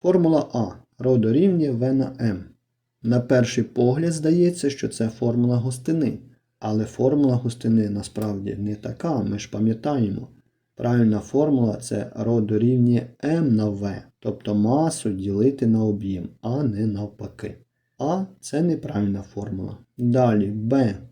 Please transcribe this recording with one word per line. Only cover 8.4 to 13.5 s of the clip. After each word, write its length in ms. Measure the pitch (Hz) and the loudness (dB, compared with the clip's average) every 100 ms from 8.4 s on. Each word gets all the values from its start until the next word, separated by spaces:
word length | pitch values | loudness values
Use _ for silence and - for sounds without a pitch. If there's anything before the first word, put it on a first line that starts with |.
| 101 | -6
не 200 | - 104 | -6 -6
така, 480 | 104 113 120 170 139 | -6 -8 -6 -4 -2
ми 160 | 101 101 | -2 -6
ж 100 | - | -8
пам'ятаємо. 760 | 104 110 110 147 143 107 104 127 - _ _ _ | -2 0 0 -2 0 0 -2 -10 -18 _ _ _
Правильна 440 | - 120 120 113 107 | -6 0 4 4 2
формула — 580 | - 135 151 135 117 104 | 0 0 2 2 2 -2
це 320 | - 104 - - | -6 -6 -6 -6
ро 240 | 110 117 | 0 0
дорівнює 680 | 107 107 120 127 120 120 - - | 2 2 4 4 4 2 -2 -6
М 320 | 143 165 156 | -2 0 2